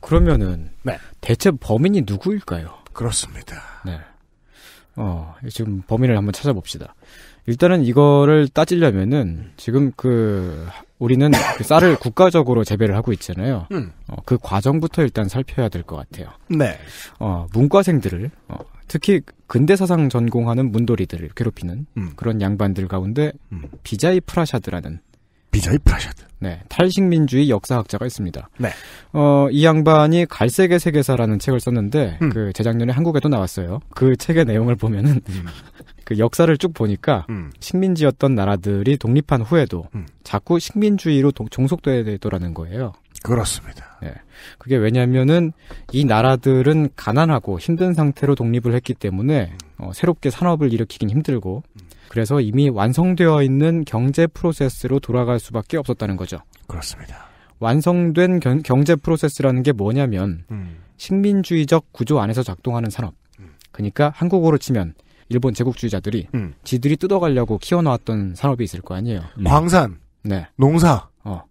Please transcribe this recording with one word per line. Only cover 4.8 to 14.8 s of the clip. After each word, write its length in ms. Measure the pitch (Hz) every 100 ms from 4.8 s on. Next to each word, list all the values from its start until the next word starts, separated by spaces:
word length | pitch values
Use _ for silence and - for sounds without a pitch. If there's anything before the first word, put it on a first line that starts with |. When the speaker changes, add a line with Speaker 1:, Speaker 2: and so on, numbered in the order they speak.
| _ -
Speaker 1:
어, 380 | 107 85 82 80 123
지금 320 | - 110 98 -
범인을 300 | 113 127 110
한번 160 | 101
찾아봅시다. 640 | 98 143 110 - - - - - - - _ -
일단은 360 | 117 175 180
이거를 640 | 123 120 147 143 143 151 143
따지려면은 1040 | - 160 175 160 95 95 143 107 82 107 -
지금 360 | - 127 139 -
그 680 | 131 120 110 101 90 78 85 - - _
우리는 320 | 120 127 147 135 - -
그 80 |
쌀을 320 | 117 156 180 143
국가적으로 680 | 123 - 185 175 127 120
재배를 300 | 107 104 107 98
하고 160 | 113
있잖아요. 540 | 101 - 90 110 151 -
Speaker 2:
음. 200 | 190 98 - -
Speaker 1:
어, 80 | -
그 120 | - 123
과정부터 640 | - 98 127 151